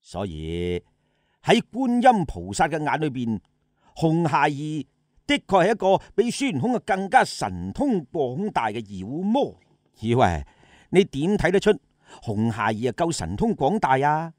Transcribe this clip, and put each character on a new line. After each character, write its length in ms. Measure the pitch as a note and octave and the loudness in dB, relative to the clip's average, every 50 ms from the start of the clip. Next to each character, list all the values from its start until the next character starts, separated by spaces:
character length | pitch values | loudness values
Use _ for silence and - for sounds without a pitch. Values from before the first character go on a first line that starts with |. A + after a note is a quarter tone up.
所 240 | _ - - F2 G2+ | _ -12 -8 -8 -6
以 560 | G2+ D#2+ D2+ D#2 D#2+ E2 E2+ F2 F2 F2 F2 _ _ _ _ _ _ _ _ _ _ _ _ | -6 -6 -8 -8 -6 -4 -4 -2 -2 -2 -4 _ _ _ _ _ _ _ _ _ _ _ _
喺 200 | _ - F3+ A#3 - _ | _ 2 2 2 2 _
觀 300 | - A3+ C4+ C4 A#3+ B3 | -6 -4 -2 0 0 4
音 220 | A#3 C4 A#3+ G#3 E3+ | 6 6 6 4 0
菩 300 | - - - F2 F#2 - | -4 -6 -10 -10 -10 -2
薩 140 | - F3+ E3 | -2 -2 0
嘅 100 | D#3+ D#3 | 0 -4
眼 220 | D3+ C#3+ A#2 C#3+ | -2 -2 -2 0
裏 100 | D#3+ D3+ | -2 -4
邊， 300 | B2 C3 B2 A2+ A2 G2 _ _ _ _ _ _ _ _ _ _ _ | -4 -4 -4 -4 -4 -4 _ _ _ _ _ _ _ _ _ _ _
紅 300 | - E3 E3 D#3+ E3+ E3+ | -2 0 2 2 2 0
孩 220 | D3+ - D3+ C#3+ D3+ | 2 2 2 2 2
兒 360 | D3 C3+ D3+ D3+ D#3 D#3 C3 _ _ _ _ _ _ _ _ | 0 -2 -8 -8 -8 -8 -10 _ _ _ _ _ _ _ _
的 80 | - C#4+ - | -2 -2 -2
確 260 | _ - F#3 G3 E3+ | _ 2 2 4 4
係 40 | G3 | 4
一 20 | A#3 | 2
個 280 | G3 - F#3+ G3 D#3+ - - - | 2 2 2 2 2 0 -4 -2
比 160 | - A3 A#3+ | 0 0 0
孫 260 | - - C#4 C4+ F#3 | 0 -2 -4 -2 -2
悟 40 | B2+ | -2
空 140 | C3 A#3 B3 | -2 0 -2
啊 80 | A3 _ | -2 _
更 240 | - G#3 F#3 G3 F#3+ | -2 -2 -2 -2 4
加 140 | F3 B3+ G#3 | 4 4 4
神 480 | - - - - G#2 F#2 F2 F2 F#2+ | 4 -2 -6 -6 -6 -6 -6 -8 -8
通 340 | F#3 - C4+ D4 A#3 F#3 C#3+ | -4 -2 -2 0 0 -2 -4
廣 440 | _ - E3+ C#3 A#2+ B2+ D3 G3+ G#3+ | _ -4 -4 -2 -2 -2 -4 -6 -4
大 180 | - - A#2+ A2 | -4 -2 -2 -2
嘅 320 | G#2 A#2+ A2+ G2 G2+ F#2 | -4 -6 -8 -8 -10 -10
妖 60 | F#2 | -10
魔。 480 | G2+ C3+ D#3+ F#3+ G3+ A3 C#4+ C4 C#3+ - _ _ _ _ _ _ _ _ _ | -8 -8 -4 -2 0 2 2 0 0 -4 _ _ _ _ _ _ _ _ _
咦 180 | - A2 A#2 | -2 0 4
喂， 280 | B2+ B2 F#2+ E2+ D#2 C#2+ - _ _ _ _ - _ _ _ | 4 4 4 2 -2 -6 -10 _ _ _ _ -20 _ _ _
你 140 | - F3+ G3 | 4 4 4
點 320 | - - C3+ D3 F3+ G#3+ G3 | 4 0 -2 0 0 0 0
睇 120 | - G3 | 0 2
得 100 | F#3 G3 | 2 2
出 100 | - G#3+ G#3 - _ _ _ _ _ _ - - | 4 4 2 2 _ _ _ _ _ _ -20 -16
紅 280 | - A#2 G#2+ G2+ A2 A#2 | -10 -6 -2 0 0 -2
孩 220 | G#2+ A2+ G#2+ G#2+ | 0 0 -2 -2
兒 160 | A2+ G#2 A#2 B2 | -2 0 -2 -4
啊 40 | |
夠 200 | G#2+ - E3+ E3+ | -2 -2 -2 -2
神 240 | D#3+ - - D#2+ F#2 | -2 -4 -6 -6 -4
通 180 | - - A#3 G3 | -2 -2 -2 0
廣 240 | - C#3+ C3+ F#3+ A3 | 0 0 0 0 0
大 200 | - C#3 C3 C3+ C#3 | 2 2 2 2 2
啊？ 260 | D3 D3+ D#3 E3 E3 D#3+ | 2 0 0 -2 -8 -12